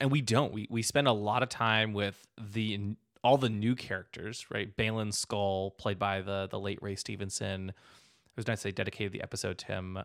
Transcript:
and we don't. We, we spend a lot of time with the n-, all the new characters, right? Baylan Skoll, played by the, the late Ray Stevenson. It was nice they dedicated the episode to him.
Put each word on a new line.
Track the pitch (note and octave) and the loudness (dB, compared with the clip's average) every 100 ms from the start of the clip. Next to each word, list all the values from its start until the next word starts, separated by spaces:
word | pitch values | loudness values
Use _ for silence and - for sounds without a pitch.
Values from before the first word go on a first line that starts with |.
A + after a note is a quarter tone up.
and | C3+ | 2
we | D3 | 4
don't. | A2+ A2+ C#3 | 4 2 2
We, | G#2+ G#2 | -2 -4
we | A2+ | -2
spend | A2 C#3+ C#3 | 2 4 4
a | |
lot | G#2+ G#2 A#2+ | 4 2 2
of | B2 | 0
time | - A2+ A2 A2 | 2 4 4 4
with | G2+ G2+ - - - | 2 -2 -4 -16 -14
the | G#2+ A2 A2 | -6 -2 -2
n-, | G2+ G#2 A2 _ _ | -2 -4 -6 _ _
all | A#2+ C3+ | 6 6
the | B2+ | 6
new | G#2 A2+ | 2 2
characters, | B2+ - F#2 - - F#2 A#2+ - | 0 -2 -6 -8 -10 -8 -8 -6
right? | G#2 G2+ G#2+ | -4 -4 0
Baylan | A2 A2+ G#2+ | 0 0 -2
Skoll, | - - G#2 G2 F#2+ G2 - | -2 -2 0 0 0 -2 -4
played | G#2+ F#2 | -4 0
by | G2 F#2+ | 0 0
the, | F#2+ G2 G2 | -2 -4 -4
the | G2+ | -4
late | G2+ G2 | -4 -4
Ray | G2+ G2 | -6 -6
Stevenson. | - G2+ G2 - G2+ F#2+ F#2+ | -6 -6 -6 -4 -4 -4 -6
It | - - - _ _ _ - | -10 -16 -20 _ _ _ -6
was | A2+ | -2
nice | A2 | -2
they | G2+ | -2
dedicated | F#2 G2 - G2+ | -2 -2 -2 -4
the | G#2 | -4
episode | - A2 G2 F#2 | -6 -4 -4 -4
to | - | -6
him. | G2 F#2 F#2+ | -6 -6 -8